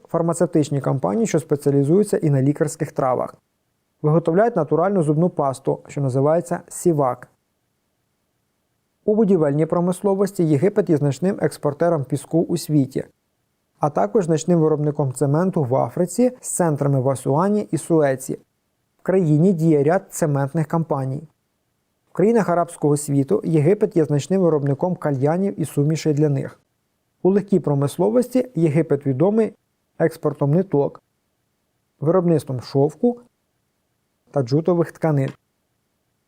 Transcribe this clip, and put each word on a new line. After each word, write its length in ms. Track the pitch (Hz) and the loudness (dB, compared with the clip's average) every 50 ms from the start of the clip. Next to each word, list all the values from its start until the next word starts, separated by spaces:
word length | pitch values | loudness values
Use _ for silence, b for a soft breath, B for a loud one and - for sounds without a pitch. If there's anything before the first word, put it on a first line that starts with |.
| - - | -10 -4
фармацевтичні 720 | - 165 165 170 165 - 180 175 - 160 143 - 147 139 | -2 -2 0 0 0 0 0 0 2 0 0 0 -2 -2
компанії, 460 | 135 143 143 131 - 175 196 220 226 | -2 -2 -2 -2 -2 -2 -2 -2 0
що 140 | - - 160 | 0 0 -2
спеціалізуються 760 | - - 151 143 - 147 143 143 139 139 165 202 208 208 - | -2 -2 -4 -2 0 0 2 2 2 4 2 2 2 2 0
і 140 | - - 156 | -2 0 0
на 120 | 143 135 | 2 2
лікарських 500 | 131 139 147 - 160 151 - - 151 147 | 2 2 0 0 -2 -4 -4 -6 -8 -8
травах. 420 | - - 139 127 123 123 123 - - _ _ _ _ _ _ _ _ _ _ _ _ _ | -4 -4 -2 0 0 -2 -4 -6 -10 _ _ _ _ _ _ _ _ _ _ _ _ _
Виготовляють 540 | - 151 151 165 160 175 165 185 220 233 226 | -2 0 0 0 0 2 2 2 2 2 0
натуральну 460 | 175 147 139 151 156 170 196 208 190 | -2 -2 0 0 0 0 0 0 0
зубну 280 | 156 147 156 151 170 180 | 0 0 2 2 0 0
пасту, 500 | 175 - 147 135 131 - - - 147 - - - | 0 -2 -2 -2 -4 -4 -4 -4 -4 -4 -8 -10
що 120 | - 147 | -6 -4
називається 600 | 139 135 120 135 135 147 160 175 170 - 175 180 - - | -2 -2 0 2 2 2 2 0 -2 -4 -8 -8 -10 -12
сівак. 600 | - - - 180 165 143 139 127 123 - - - _ _ _ _ _ _ _ _ _ _ _ _ _ _ _ _ _ _ _ _ _ _ _ _ _ _ _ _ _ _ _ _ _ _ - | -10 -2 0 0 2 2 0 0 -2 -6 -10 -20 _ _ _ _ _ _ _ _ _ _ _ _ _ _ _ _ _ _ _ _ _ _ _ _ _ _ _ _ _ _ _ _ _ _ -2
У 100 | - 214 | 0 2
будівельній 520 | 208 233 185 196 170 151 143 139 151 160 | 2 2 4 2 2 2 2 0 0 0
промисловості 760 | 160 175 175 175 180 180 - - 196 196 190 202 185 - - 175 | 0 0 0 0 -2 -2 -2 -2 -2 0 0 -2 -2 -2 0 0
Єгипет 460 | 156 151 135 160 202 202 220 180 - | 2 2 2 2 0 0 0 0 0
є 60 | 165 | 0
значним 420 | 143 143 143 131 - 180 185 208 - | 0 0 0 -2 -2 -2 -4 -2 -2
експортером 640 | 185 151 - - - 147 139 - 165 175 170 151 131 | -4 -4 -4 -4 -4 -4 -2 0 0 0 0 0 -2
піску 380 | - 151 135 - - - 160 | -4 -6 -6 -4 -2 -2 0
у 140 | - - 170 | 0 0 -2
світі, 480 | 156 - - 151 151 131 - - - - - _ _ _ _ _ _ _ _ _ _ _ _ _ _ | -6 -4 0 0 0 0 0 -2 -8 -10 -10 _ _ _ _ _ _ _ _ _ _ _ _ _ _
а 120 | - 151 | -4 -2
також 340 | - 185 196 208 - 226 180 | 0 -2 -2 0 0 0 0
значним 360 | 156 160 147 - 180 175 170 | 0 0 0 0 0 2 2
виробником 520 | 156 156 156 143 151 151 143 - 147 131 | 4 2 2 0 0 -2 -2 -2 -2 -4
цементу 520 | 123 - 147 139 143 156 180 190 180 175 143 | -2 -2 0 0 2 0 0 0 0 -2 -2
в 120 | 117 127 | 0 0
Африці 560 | 135 135 123 - - 180 180 - - 247 247 247 - | 0 0 -2 -2 -4 -4 -2 0 0 0 0 0 -4
з 100 | - - | -10 -6
центрами 500 | - - 180 165 151 139 143 143 139 135 | -4 -2 0 0 0 0 0 0 0 0
в 80 | 123 135 | 0 0
Асуані 600 | 135 127 - 135 135 151 180 202 208 208 208 - | -2 -2 -2 -2 0 0 0 0 0 -2 -2 -4
і 80 | - 160 | -6 -6
Суеці. 600 | - - 170 160 147 139 135 131 - - - - _ _ _ _ _ _ _ _ _ _ _ _ | -2 0 2 2 2 2 0 -2 -6 -10 -12 -12 _ _ _ _ _ _ _ _ _ _ _ _
В 40 | |
країні 500 | - - 180 190 180 151 151 147 165 196 | -4 0 0 2 2 4 4 4 4 2
діє 300 | 196 156 160 165 156 143 | 2 2 2 2 4 4
ряд 200 | 139 151 175 196 - - | 4 2 2 0 -2 -6
цементних 580 | - - 175 151 143 139 139 135 - 165 156 - | -6 -4 -2 0 0 0 -2 -2 -2 -4 -2 -2
компаній. 600 | - 170 156 - 151 139 135 131 131 151 160 - _ _ _ _ _ _ _ _ _ _ _ _ _ _ _ _ | -2 -2 -2 -2 -4 -4 -4 -6 -8 -10 -12 -16 _ _ _ _ _ _ _ _ _ _ _ _ _ _ _ _
В 20 | |
країнах 360 | - - 170 214 233 226 185 - | -2 0 2 2 2 2 2 2
арабського 480 | 175 170 170 165 - - - 147 147 | 0 0 -2 -2 -4 -2 0 0 0
світу 440 | 147 - - 143 139 135 - 190 208 - | 0 -2 0 0 0 0 0 0 -2 0
Єгипет 520 | 180 165 156 139 165 202 208 220 185 - | 0 0 2 2 2 2 2 0 0 0
є 80 | 170 151 | 0 0
значним 360 | - 147 143 - - 185 190 | 2 0 -2 0 0 0 2
виробником 560 | 185 165 156 147 139 139 139 - - 185 175 | 2 2 2 2 0 -2 -2 -2 -2 -4 -4
кальянів 640 | - - 151 143 127 131 147 160 180 196 196 - - | -4 -4 -4 -2 0 0 0 0 0 -2 -4 -4 -4
і 40 | 156 | -6
сумішей 500 | - - 147 143 151 160 151 - 160 147 | -4 -2 0 0 0 0 0 0 0 0
для 140 | 143 151 151 | 2 2 0
них. 320 | 139 135 - - - _ _ _ _ _ _ _ _ _ _ _ _ _ | 0 -2 -4 -8 -12 _ _ _ _ _ _ _ _ _ _ _ _ _
У 80 | - 185 | 0 2
легкій 300 | 196 202 202 - 202 180 | 2 2 2 2 0 0
промисловості 880 | - 147 143 139 139 139 - - 175 202 226 247 240 247 - 254 247 - - | 2 0 0 0 0 -2 -2 -2 0 2 2 0 0 0 0 -2 -2 -2 -2
Єгипет 520 | 165 165 160 135 165 156 160 147 - - | 0 0 2 2 2 0 0 -2 -2 -2
відомий 480 | 139 135 127 160 196 208 226 220 196 - _ _ _ _ _ _ _ _ - | -2 0 0 0 2 2 0 0 -2 -4 _ _ _ _ _ _ _ _ -2
експортом 560 | 165 160 - - - 151 147 - 147 139 143 | -2 -2 -2 -2 -4 -4 -2 -2 0 0 2
ниток, 480 | 180 190 190 - 143 143 160 - - _ _ _ _ _ _ _ _ _ _ _ _ _ _ _ _ _ _ _ _ | 0 0 0 0 0 0 -2 -4 -12 _ _ _ _ _ _ _ _ _ _ _ _ _ _ _ _ _ _ _ _
виробництвом 600 | 139 151 175 190 175 175 165 143 - - 131 120 | -2 0 0 2 2 2 2 0 0 -4 -8 -8
шовку 600 | - - - 139 139 151 - - - 240 240 - - _ _ _ _ _ _ _ _ _ _ _ _ _ _ _ _ _ _ _ _ _ | -8 -4 0 0 0 0 0 0 -2 -2 -2 -4 -10 _ _ _ _ _ _ _ _ _ _ _ _ _ _ _ _ _ _ _ _ _
та 120 | - 143 | -4 -4
джутових 500 | 127 113 131 156 160 190 180 170 160 - | -2 0 0 0 2 2 0 0 0 -2
тканин. 380 | - - - 160 151 139 135 135 - _ _ _ _ _ _ _ _ _ _ _ _ _ _ _ _ _ _ | -4 -4 -2 0 0 0 -2 -4 -6 _ _ _ _ _ _ _ _ _ _ _ _ _ _ _ _ _ _